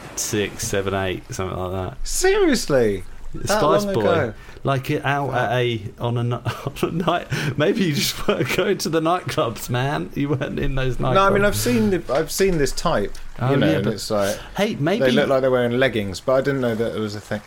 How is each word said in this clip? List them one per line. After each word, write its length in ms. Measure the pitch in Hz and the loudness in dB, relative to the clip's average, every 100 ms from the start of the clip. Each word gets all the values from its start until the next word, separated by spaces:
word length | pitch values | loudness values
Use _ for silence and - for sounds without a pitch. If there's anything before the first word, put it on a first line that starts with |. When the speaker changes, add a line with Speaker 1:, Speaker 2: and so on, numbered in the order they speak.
| - - | -12 -8
Speaker 1:
six, 520 | - 107 98 - - | -2 -2 -2 -4 -2
seven, 260 | 101 98 | -2 0
eight, 300 | 95 95 87 - | 0 -2 -4 -6
something 240 | 120 92 90 | -6 -4 -4
like 140 | 92 95 92 | -4 -4 -6
that. 180 | - - | -4 -4
Speaker 2:
Seriously? 960 | - 370 415 359 247 - 135 110 95 - - - | 2 2 4 4 2 2 4 4 0 -6 -10 -8
That 140 | - 123 | -4 0
Speaker 1:
Spice 380 | 208 151 208 202 | 2 4 2 2
Speaker 2:
long 80 | 190 | 0
Speaker 1:
Boy. 60 | |
Speaker 2:
ago? 320 | - 165 123 101 - - 135 | 2 2 0 -6 -16 -6 -2
Speaker 1:
Like, 260 | 135 135 | -2 -2
it 120 | 151 | -2
out 300 | 131 143 135 | -2 -2 -2
at 180 | 131 113 | -2 0
a, 280 | 123 123 113 107 - | 0 0 -2 -6 -6
on 180 | 120 120 | -4 -2
a 60 | |
ni-, 100 | 120 120 | -2 -2
<laughs> 0 | |
on 400 | - - - - | -4 -6 -8 -4
a 80 | 170 | -2
night. 360 | 170 170 175 - 156 147 - | 0 0 -2 -2 -4 -2 2
Maybe 260 | - 220 185 | 2 2 0
you 100 | 143 | 0
just 320 | - - - | -2 0 0
weren't 280 | 185 139 - | 0 0 0
going 220 | 208 185 | 0 0
to 120 | 190 | 0
the 120 | 160 | 0
nightclubs, 680 | 160 180 143 156 120 107 - | 2 0 -2 -2 -2 -4 -4
man. 400 | 120 139 156 180 | -2 0 -2 -4
You 160 | - 143 | -4 -2
weren't 300 | 139 147 - | 0 -2 -2
in 160 | 139 135 | 0 0
those 220 | 131 123 | 0 0
nightclubs. 160 | 131 196 | 2 4
Speaker 2:
No, 80 | |
I 60 | 196 | 4
mean, 120 | 196 | 4
I've 120 | 202 196 | 2 2
seen 340 | 240 240 214 | 2 2 2
the, 140 | 180 - | 0 0
I've 180 | 135 160 | -2 -2
seen 280 | - 196 170 | 0 2 2
this 120 | 135 | 0
type. 420 | - 175 131 98 - - - | 0 0 0 -2 -6 -10 -2
Speaker 1:
Oh, 100 | 123 | 0
Speaker 2:
You 60 | 135 | 4
know, 80 | 101 | 4
Speaker 1:
yeah, 80 | 98 | 2
Speaker 2:
and 80 | 104 | 0
Speaker 1:
but 80 | 104 | -2
Speaker 2:
it's 160 | - | -2
like, 260 | 107 98 107 - - | 0 0 -2 -6 -2
Speaker 1:
hey, 200 | 214 113 | -2 0
maybe 300 | 147 208 131 | 0 2 4
Speaker 2:
they 60 | |
look 160 | 123 135 | 4 4
like 120 | 135 | 2
they're 80 | 131 | 4
wearing 280 | 127 120 120 | 2 2 4
leggings, 400 | 135 110 98 92 | 2 2 -2 -4
but 120 | - | 2
I 80 | 131 | 2
didn't 200 | 131 139 | 2 0
know 140 | 123 107 | 0 0
that 200 | 113 87 | -2 -2
it 40 | |
was 160 | 107 104 | -4 -6
a 40 | |
thing. 220 | - 107 | -6 -4